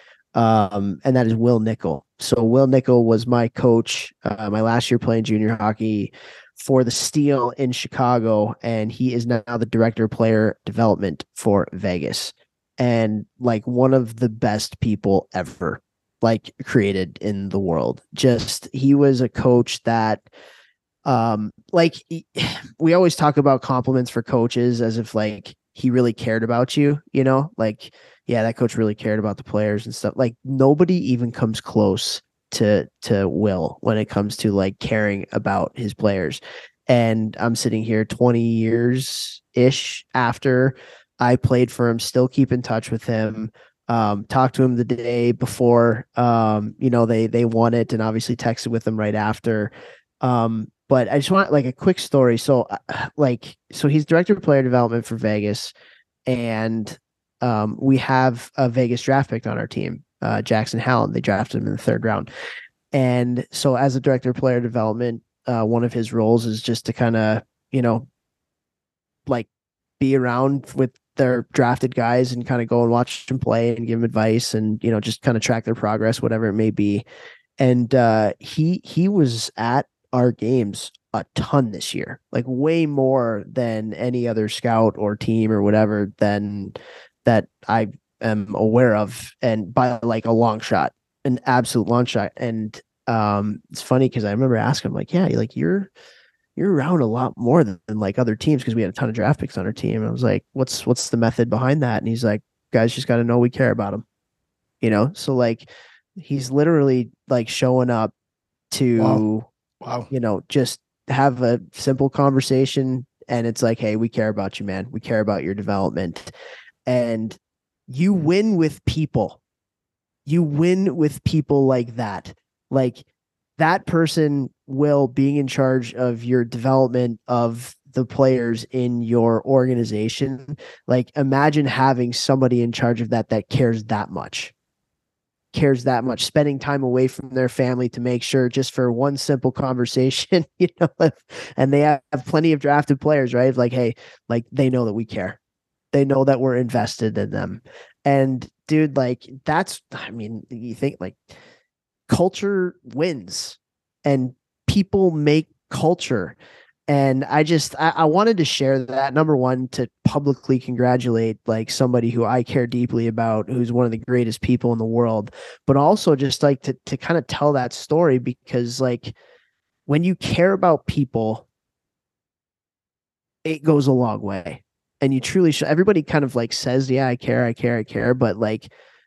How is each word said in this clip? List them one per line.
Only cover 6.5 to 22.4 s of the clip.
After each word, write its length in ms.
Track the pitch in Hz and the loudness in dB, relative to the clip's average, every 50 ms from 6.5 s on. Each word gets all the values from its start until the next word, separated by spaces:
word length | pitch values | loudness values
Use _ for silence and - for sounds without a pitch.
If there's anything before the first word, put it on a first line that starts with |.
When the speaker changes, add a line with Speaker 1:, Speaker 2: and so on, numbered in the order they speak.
| _ - | _ -16
Speaker 1:
for 260 | - - 139 131 127 | -2 2 2 4 4
the 60 | - | 2
Steel 600 | - - - - - 151 147 143 139 135 120 120 - | 0 -4 -6 -2 0 0 2 2 2 0 0 -4 -4
in 160 | - 139 127 123 | -4 -4 -2 -2
Chicago, 840 | - - - - - 131 123 123 120 110 113 110 107 104 104 117 - - | -4 -8 -8 -4 -2 0 2 2 2 2 2 2 2 2 0 -2 -6 -6
and 300 | 117 117 110 107 110 104 | -4 -4 -2 -4 -4 -4
he 220 | - 127 127 120 | -2 -2 -2 0
is 120 | 120 113 | -2 -2
now 140 | 117 123 113 104 - 120 | 0 -2 -2 -2 -4 -4
the 80 | 117 117 | -4 -4
director 400 | 110 - 113 113 117 107 - 113 | -2 2 2 2 2 2 0 -2
of 60 | 110 | -2
player 480 | - - 113 113 110 107 107 107 - - _ | 0 0 2 4 4 4 2 2 0 -2 _
development 580 | - 107 113 117 110 98 - 101 92 76 - - - _ | -8 -2 2 2 2 2 2 0 -4 -6 -6 -12 -18 _
for 320 | - - 117 101 98 82 - - | -4 0 2 2 2 0 -2 -6
Vegas, 640 | 92 95 98 90 87 71 53 - - - - - _ _ _ _ _ _ _ _ | -6 -4 -4 -4 -2 -4 -4 -6 -6 -8 -10 -14 _ _ _ _ _ _ _ _
and, 480 | - 127 123 117 117 113 107 107 107 - - _ _ | -2 0 2 2 2 2 0 -2 -4 -6 -10 _ _
like, 280 | 127 123 117 107 - | -2 -2 -2 -2 -4
one 280 | - 123 120 127 131 131 | -4 0 2 4 4 4
of 220 | 131 123 113 117 | 2 0 -4 -4
the 120 | 113 127 117 | -2 -2 -2
best 500 | 107 117 - 110 104 107 - - - - | 0 0 -2 0 0 -2 -4 -6 -6 -4
people 460 | - 117 104 98 - 101 98 95 - - - | -2 -2 -2 0 0 2 2 2 0 -2 -6
ever, 480 | 92 90 - - - 87 80 - - _ _ _ _ _ _ _ _ - | -8 -8 -8 -10 -8 -6 -6 -6 -8 _ _ _ _ _ _ _ _ 0
like, 320 | 113 113 107 - - _ _ - | 2 2 0 -4 -10 _ _ -14
created 540 | - - 123 101 98 98 95 92 87 - - | 0 2 2 2 2 0 -2 -4 -6 -8 -8
in 280 | - 104 104 98 98 98 | -6 -6 -4 -4 -6 -4
the 100 | 92 98 | -4 -2
world. 440 | 98 90 82 80 60 58 - - _ _ - | -2 0 -2 0 -2 -2 -4 -6 _ _ -6
Just, 540 | - - 131 120 117 - - - - - - - | 0 2 2 2 2 -2 -6 -8 -10 -10 -10 -6
he 220 | 139 131 135 143 | 0 2 4 6
was 260 | 139 143 139 135 120 | 6 6 4 4 2
a 80 | 131 120 | 0 -2
coach 540 | - - - 131 123 123 120 - - - - | -2 0 2 4 6 6 4 2 -4 -6 -4
that, 360 | 113 113 113 110 110 107 - _ _ _ - - - - - _ _ _ _ _ _ _ _ _ | -2 0 0 0 0 -2 -4 _ _ _ -20 -20 -20 -20 -20 _ _ _ _ _ _ _ _ _
um, 460 | - 131 117 113 117 110 107 107 110 - _ _ _ - | 0 0 2 2 0 0 -2 -4 -6 -10 _ _ _ 2
like, 240 | 175 170 170 - - - _ | 2 2 2 0 -4 -12 _
he, 180 | 170 165 - _ _ | -12 -12 -12 _ _
<sighs> 440 | - | -6